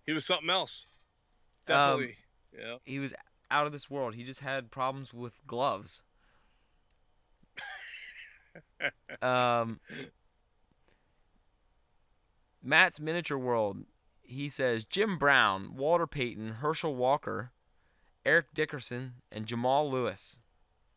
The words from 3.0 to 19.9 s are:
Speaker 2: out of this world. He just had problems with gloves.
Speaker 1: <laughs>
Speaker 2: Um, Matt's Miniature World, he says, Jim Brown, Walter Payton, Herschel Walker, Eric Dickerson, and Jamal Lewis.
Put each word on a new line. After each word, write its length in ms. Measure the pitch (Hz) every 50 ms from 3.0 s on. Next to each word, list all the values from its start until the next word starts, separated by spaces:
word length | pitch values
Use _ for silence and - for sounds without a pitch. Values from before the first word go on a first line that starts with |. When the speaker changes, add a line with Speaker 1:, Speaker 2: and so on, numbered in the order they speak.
| 139 135 - - - _ _ _ _ -
Speaker 2:
out 160 | 131 147 147 147
of 60 | 147
this 140 | 143 - -
world. 280 | 135 139 135 120 110
He 80 | 117 120
just 160 | 127 131 -
had 320 | 135 131 135 135 127 110
problems 420 | - 135 127 131 135 135 135 123 -
with 200 | 120 120 120 - _ -
gloves. 560 | - 120 117 131 139 110 98 104 - - - - _ _ _ _ _ _ _ _ _ _ _ _ _ _ _ _ _ _ _ _ _ _ _ _ _ _ _ _ - _ -
Speaker 1:
<laughs> 1600 | 807 807 762 - - - - - - - - - - - - - _ _ - 165 - _ _ - 160 139 - _ _ - 147 -
Speaker 2:
Um, 580 | - 127 127 127 123 123 120 120 117 113 110 - _ - - - 135 - - _ _ _ _ _ _ _ _ _ _ _ _ _ _ _ _ _ _ _ _ _ _ _ _ _ _ _ _ _ _ _ _ _ _ _ _ _ _ _ _ _ _ _ _ _ _ _ _ _ -
Matt's 360 | 127 147 160 185 180 - -
Miniature 380 | 151 156 165 175 160 - 147 139
World, 400 | 127 123 120 117 110 101 98 101 98 - _ _ _ _ _ _
he 280 | _ - 123 135 143 147
says, 340 | - - 135 127 117 113 113
Jim 340 | - - 185 208 220 190 151
Brown, 580 | 139 143 139 131 117 104 95 98 98 - -
Walter 320 | 127 135 151 170 175 170 -
Payton, 420 | - 143 131 120 - 101 110 110 110 110
Herschel 340 | 131 151 160 - - 165 139
Walker, 560 | 123 123 127 139 151 - - 101 101 113 123 - _ _ _ _ _ _ _ _ _ _ _ _ _ -
Eric 220 | 131 151 170 160 - -
Dickerson, 600 | - 151 151 - 139 123 - 123 123 131 131 123 123 - -
and 140 | - 110 110
Jamal 440 | 107 120 117 120 127 131 143 151
Lewis. 480 | 147